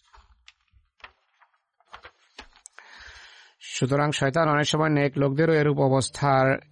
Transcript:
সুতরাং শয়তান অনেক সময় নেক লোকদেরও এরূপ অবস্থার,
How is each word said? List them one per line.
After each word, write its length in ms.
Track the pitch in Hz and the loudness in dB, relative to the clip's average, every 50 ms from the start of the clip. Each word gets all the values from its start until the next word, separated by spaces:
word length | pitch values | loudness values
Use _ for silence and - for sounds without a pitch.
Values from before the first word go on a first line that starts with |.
| _ _ - - _ _ _ _ _ - - _ _ _ _ _ _ _ _ _ - - _ _ _ _ _ _ _ _ _ _ _ _ _ _ _ _ - - - - _ _ _ _ _ - - - _ _ - - _ - - - - - - - - - - - - - - _ _ _ | _ _ -20 -20 _ _ _ _ _ -20 -20 _ _ _ _ _ _ _ _ _ -20 -20 _ _ _ _ _ _ _ _ _ _ _ _ _ _ _ _ -20 -20 -20 -20 _ _ _ _ _ -20 -20 -20 _ _ -20 -20 _ -20 -20 -20 -20 -20 -20 -20 -20 -20 -20 -20 -20 -20 -20 _ _ _
সুতরাং 520 | - - - - 135 123 139 143 147 151 | -16 -12 -6 -4 -2 -2 0 0 0 -2
শয়তান 380 | 143 - 139 135 131 165 160 156 | -2 -2 -2 0 0 0 2 2
অনেক 160 | 147 147 147 | 2 0 0
সময় 240 | - - 151 156 160 | 0 0 0 0 0
নেক 280 | 151 143 143 143 - | 2 0 0 0 0
লোকদেরও 360 | 139 139 135 135 147 165 160 160 | 0 -2 0 0 0 2 2 2
এরূপ 260 | 151 147 151 143 143 | 2 2 2 2 2
অবস্থার, 800 | 139 131 131 135 127 - - - 143 143 135 135 131 131 135 - - _ | 2 2 2 2 0 -2 -4 -2 0 2 2 2 2 2 0 -2 -4 _